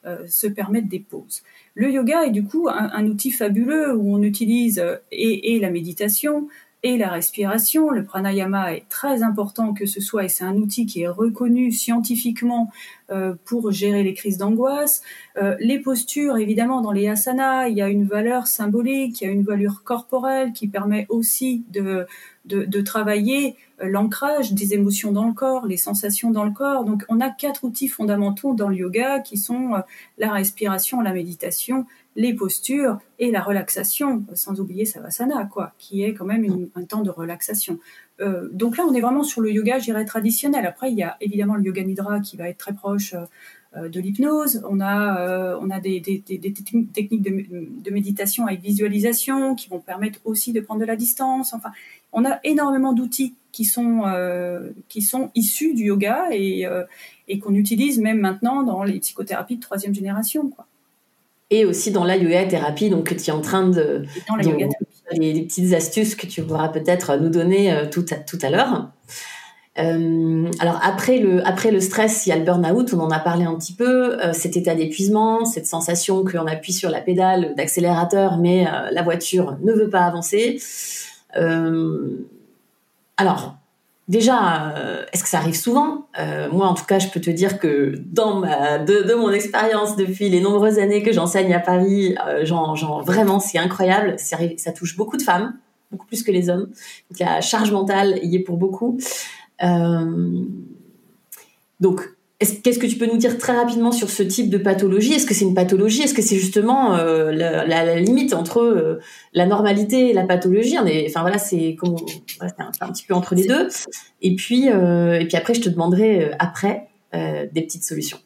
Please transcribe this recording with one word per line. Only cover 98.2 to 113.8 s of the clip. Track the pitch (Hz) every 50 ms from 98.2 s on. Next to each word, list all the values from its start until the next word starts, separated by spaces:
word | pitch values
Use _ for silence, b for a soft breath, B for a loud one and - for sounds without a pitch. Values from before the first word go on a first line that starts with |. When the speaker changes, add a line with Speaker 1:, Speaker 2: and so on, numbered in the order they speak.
Speaker 2:
y | - 170 175
est | 180
pour | 185 185 175 170
beaucoup. | 185 190 190 - 233 240 240 254 B B B B B B B B B B _ -
Euh, | 180 180 175 170 170 170 170 165 165 165 165 170 87 175 175 180 185 - - - - - - - - - _ _ _ _ _ _ _ _ - b b b b b _ _ _ _
donc, | 180 190 185 185 - - - _ _ _ _ _
est-ce, | 214 214 214 -
qu'est-ce | - 247 240 240
que | 247 220
tu | -
peux | - 233
nous | 226 233 226
dire | 233 240 233 -
très | - - 240
rapidement | 240 240 233 220 233 233 240
sur | 240 - 214 196
ce | - - 202
type | 185 190 - 247 202
de | 185 196
pathologie ? | 180 196 196 190 202 190 180 202 214 254
Est-ce | 311 - -
que | - -
c'est | - 202
une | 190 185
pathologie ? | 185 180 185 196 185 202 220 220 262
Est-ce | 302 277 -
que | -
c'est | 208 - 208 190
justement, | 185 185 - 208 208 233 254 269 262 220 185
euh, | 170 165 165 165 160 156 156
la, | 156 156 165 170 160 160 156
la, | - 165 165 165
la | 170 170 170
limite | 180 214 254 285 277 - 190
entre, | 165 160 - - 233
euh, | 233 233 220 180 - 156 165 160 B B B B B B
la | - 180 180
normalité | 185 208 208 208 208 196 202 208 202 254 262 254 247
et |
la | 220 190 185
pathologie ? | 185 180 175 180 185 185 208 233 254 320 330
On | 220
est, | 175 156 156 151 156
enfin, | - 170
voilà, | 165 180 202 202
c'est | 196 - 190 170 165 160 160
comme, | - 180 180 170 165 165 170 160 160 - - - -
voilà, | 180 180 -
c'est | - -
un, | -
c'est | - -
un | - -
petit | - - -
peu | - 190
entre | 180 175 - 190
les | 180 190
deux. | 196 254 302 359 359 B B